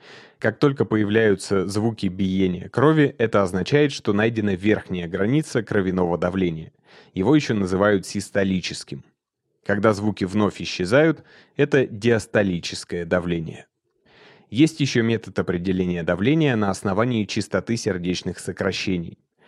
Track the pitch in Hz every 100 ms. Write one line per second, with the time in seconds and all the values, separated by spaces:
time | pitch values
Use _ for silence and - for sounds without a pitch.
0 | - - - _ 113 113 147 135 110 107
1 | 104 110 110 95 - 98 90 104 117 110
2 | 98 92 95 95 92 87 - - 147 160
3 | 139 - 110 104 95 92 90 143 147 -
4 | - 101 113 113 104 92 104 98 - 90
5 | 85 92 104 147 156 127 98 107 95 92
6 | 87 85 90 95 90 80 80 _ _ -
7 | - 92 95 151 - 107 92 92 104 101
8 | - 101 98 101 98 92 - 82 - 69
9 | - _ _ _ _ _ - 104 110 101
10 | 107 98 92 104 101 - 85 - 90 131
11 | 160 151 - - _ - 143 143 127 107
12 | 117 113 - 113 98 87 - - - 87
13 | 82 90 87 85 80 - - _ _ _
14 | _ _ - - _ 107 156 - 139 123
15 | 113 113 - 95 92 87 90 92 90 87
16 | 82 87 110 160 147 113 101 95 107 95
17 | 123 117 101 110 95 95 90 117 107 90
18 | 87 87 90 87 - 90 95 90 - 90
19 | 85 - _ _